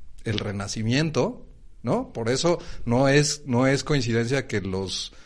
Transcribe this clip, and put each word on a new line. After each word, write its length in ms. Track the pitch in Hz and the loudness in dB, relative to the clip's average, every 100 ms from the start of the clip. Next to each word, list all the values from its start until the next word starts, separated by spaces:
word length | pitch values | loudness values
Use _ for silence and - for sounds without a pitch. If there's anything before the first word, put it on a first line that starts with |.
| - - | -12 -8
el 160 | - 107 | -4 -2
Renacimiento, 1080 | 110 101 101 - 110 127 165 143 165 247 - - - - | -2 -6 -6 -4 0 0 0 0 0 -2 -14 -20 -20 -10
¿no? 300 | 117 202 262 | -4 -2 -4
Por 160 | - 113 | -4 -2
eso 300 | 127 165 165 - - - | 2 2 0 -2 -6 0
no 240 | 120 135 | 4 6
es, 340 | 143 147 - - | 6 4 0 0
no 220 | 120 131 | 2 4
es 160 | 135 | 2
coincidencia 640 | - 147 120 113 117 139 127 | 2 0 2 0 2 0 0
que 140 | 104 | -4
los, 500 | 95 92 95 - - - | -2 -4 -4 -6 -8 -12